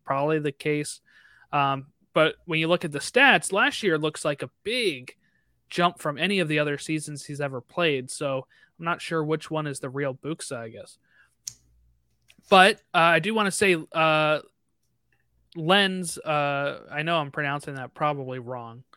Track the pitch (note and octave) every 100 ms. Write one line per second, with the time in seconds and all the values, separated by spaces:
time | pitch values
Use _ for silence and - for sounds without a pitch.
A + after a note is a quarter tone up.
0 | - C#3 D3 D#3 D3 - D3+ D3 D3 -
1 | _ _ _ _ - D3 C#3 C3+ C3+ _
2 | _ - D#3 - - D#3+ D#3+ F3 D#3+ C#3+
3 | - B3 C#4 F3+ - G3 C4+ - E3+ D#3
4 | D#3 - D#3 D3 C3+ _ G3+ B3 G#3+ C3+
5 | - - _ _ _ _ - - F3 -
6 | - C#3+ F3 G3+ D#3+ D3+ D3 C#3+ - D#3
7 | D3 D3 - C#3+ C#3+ C3 - - E3+ C3+
8 | C3 - C#3+ C3+ - _ _ - E3 E3
9 | - E3 D3+ D#3 - D#3 D3+ C3+ C3+ C3+
10 | C#3+ B2+ C#3+ E3 - B2 A2+ A2 - -
11 | _ _ _ _ - - _ _ _ _
12 | _ _ _ _ - F#3+ F#3+ G#3+ _ F3
13 | E3 E3 F3+ A3 G3+ - G3 E3+ - E3
14 | D#3+ D#3 D#3 D3+ - _ _ _ _ _
15 | _ _ _ _ _ E3+ D#3+ G3 F#3+ F#3
16 | E3+ - D#3 D3+ C#3+ C#3 C#3+ B2 - C#3+
17 | D#3 E3+ C#3+ D#3 C#3+ C#3+ D3 C#3 B2 -
18 | D3+ C#3+ C3 B2+ A#2+ B2+ A#2 A#2 -